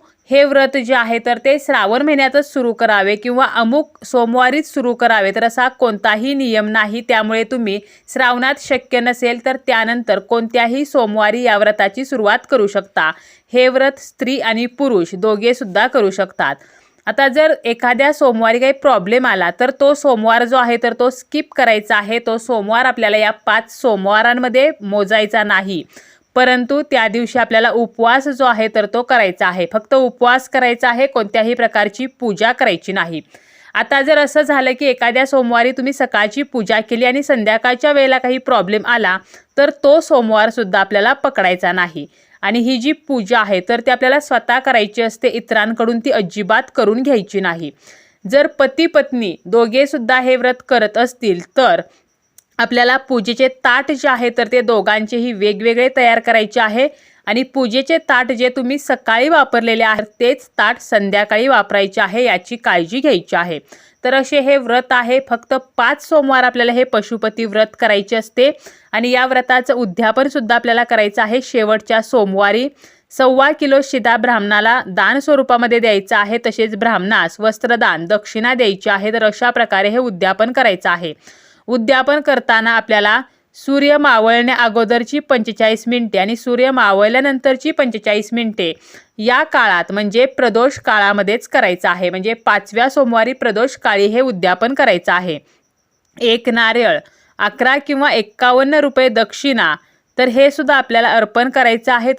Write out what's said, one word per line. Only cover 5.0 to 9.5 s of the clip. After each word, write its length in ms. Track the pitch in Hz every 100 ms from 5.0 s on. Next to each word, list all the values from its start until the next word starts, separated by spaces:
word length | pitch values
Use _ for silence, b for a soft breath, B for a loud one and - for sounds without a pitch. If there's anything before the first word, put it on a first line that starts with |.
| 240 220 196
तर 140 | 208
असा 220 | 233 254 254
कोणताही 640 | - 240 208 220 214 262
नियम 340 | 277 254 214 214
नाही. 320 | 220 214 226 233
त्यामुळे 340 | 220 214 220
तुम्ही 340 | 220 262 214 202 b b -
श्रावणात 520 | 254 247 247 262 269
शक्य 400 | - 269 - 247
नसेल, 440 | 240 240 240 240
तर 120 | 262